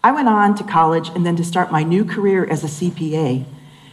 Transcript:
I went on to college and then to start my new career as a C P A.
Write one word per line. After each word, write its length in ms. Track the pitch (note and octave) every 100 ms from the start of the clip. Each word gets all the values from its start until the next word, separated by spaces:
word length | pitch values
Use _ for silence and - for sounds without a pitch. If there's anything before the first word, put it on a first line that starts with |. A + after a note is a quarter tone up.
I 80 | G#3+
went 160 | D4 B3+
on 260 | G#3 G3+
to 100 | G#3
college 460 | - D#3+ D#3+ E3 D#3
and 120 | F3+ E3+
then 80 | E3+
to 80 |
start 280 | E3+ F3 F3
my 100 | D#3
new 220 | D#3+ F3+
career 420 | G#3+ - G3 F#3+ D3+
as 140 | D#3
a 60 | D3+
C 220 | - F3+
P 260 | - D#3+ D#3
A. 280 | D3 C3 - - - - -